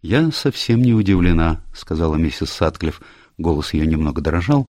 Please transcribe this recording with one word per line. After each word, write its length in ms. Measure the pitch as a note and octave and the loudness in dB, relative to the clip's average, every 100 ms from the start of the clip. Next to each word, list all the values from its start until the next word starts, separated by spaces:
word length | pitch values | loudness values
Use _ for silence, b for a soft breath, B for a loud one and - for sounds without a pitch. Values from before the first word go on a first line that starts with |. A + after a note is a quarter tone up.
"Я 300 | E2 A#2 D#3+ | 0 0 0
совсем 500 | D3 C#3+ - - A#2 | 0 -4 -4 0 2
не 140 | B2 | 4
удивлена", — 680 | A2+ G2 F#2+ F2 E2+ E2 E2 - | 4 4 4 4 4 2 -2 -6
сказала 400 | - - D#2+ E2 D#2 | -16 -8 -2 0 0
миссис 340 | D#2+ - D#2 | -2 -2 -8
Сатклифф. 520 | - E2 D#2 E2 - B B B _ | -2 -2 -2 -6 -6 B B B _
Голос 380 | E2 D2+ D2+ | -2 -2 -2
её 100 | D#2+ | -2
немного 360 | D#2 D#2 D#2 C#2 | 0 0 -2 -2
дрожал 460 | D2 E2 E2+ C#3+ C3 | -2 -2 0 0 -2